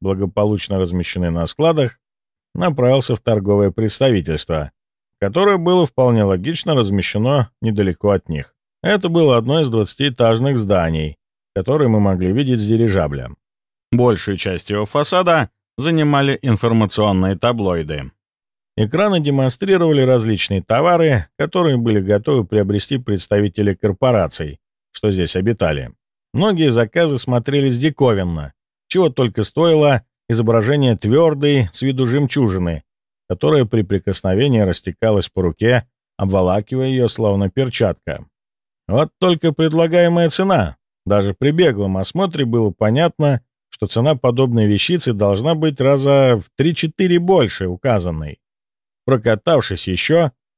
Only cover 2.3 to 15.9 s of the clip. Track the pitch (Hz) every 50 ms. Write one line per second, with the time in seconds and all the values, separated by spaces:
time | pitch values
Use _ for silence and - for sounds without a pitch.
2.3 | _ _ _ _ - 165 175 180 143 123 123 123 131 139 - - 120 - - -
3.3 | 113 107 95 101 101 101 101 98 - - 110 107 - - 135 135 117 95 76 78
4.3 | 78 76 - - 85 78 73 71 - _ _ _ _ _ _ _ _ _ 101 98
5.3 | 101 175 202 208 196 185 165 180 185 185 170 139 - - 131 123 117 113 104 98
6.3 | 95 90 92 143 165 - - 175 156 131 113 98 101 98 - - - - 110 127
7.3 | 143 143 104 - _ _ - 113 104 104 101 95 82 - - 104 101 90 - -
8.3 | 82 73 69 - _ _ _ _ _ _ - 180 208 202 - 175 165 170 160 143
9.3 | 123 117 113 123 143 165 156 127 113 113 104 - - - 139 143 120 - 120 113
10.3 | 113 113 127 139 139 120 107 98 101 90 82 82 80 78 78 76 76 - _ _
11.3 | _ _ _ _ - 98 90 - 139 156 147 120 110 107 101 101 95 90 92 92
12.3 | 98 131 143 127 127 113 104 104 113 113 117 110 95 95 80 73 71 67 64 -
13.3 | - - _ _ _ _ _ _ _ _ _ _ - 120 123 123 107 87 - -
14.3 | 98 87 - 101 92 82 - - 104 104 107 - - 147 147 - 185 180 185 175
15.3 | 165 156 117 - _ _ _ _ _ - 131 165